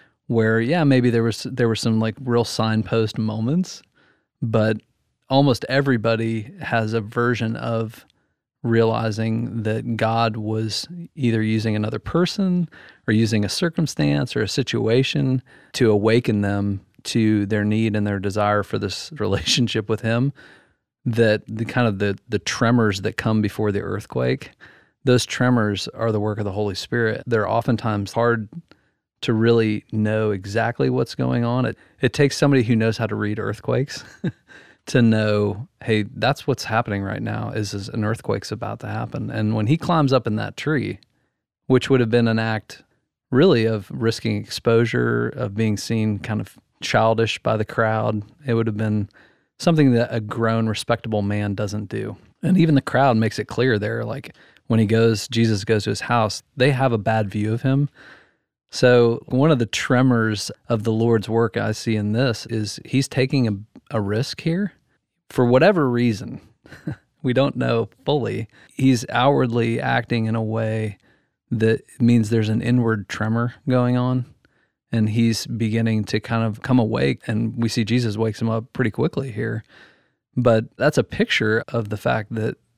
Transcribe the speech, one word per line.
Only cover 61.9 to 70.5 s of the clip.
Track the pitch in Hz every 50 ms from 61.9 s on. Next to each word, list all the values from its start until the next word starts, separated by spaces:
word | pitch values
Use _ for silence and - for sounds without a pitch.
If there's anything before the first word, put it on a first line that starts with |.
| 110
in | 107 104 104
this | 107 117 139 127 110 - -
is | - 120 110 107 98 - - -
he's | - - 135 135
taking | - - 131 131 135 151 135 123
a, | 110 101 98 107 - _ - - _ -
a | 110
risk | 101 98 104 113 139 - - -
here | - 165 165 185 208 180 - _ _ _ _ _ _ _ _ _ _ _
for | - 135 123
whatever | 120 123 131 156 202 208 170 143 127
reason. | 120 120 123 120 107 95 95 90 - - - _ _ _ _ - - - -
<laughs> | - 117 - _ _ _ _ -
We | 131
don't | 120 127 139 - -
know | 127 123 123 120 113 107 - - _ _
fully. | - 147 147 117 107 107 110 113 - _ - - _ _
He's | - 131 135 127 113 117 -
outwardly | - 120 123 143 143 135 131 120 117 120 117 117 117 123
acting | 135 127 123 123 113 - 120 113 110
in | 110 113
a | 113
way | 110 110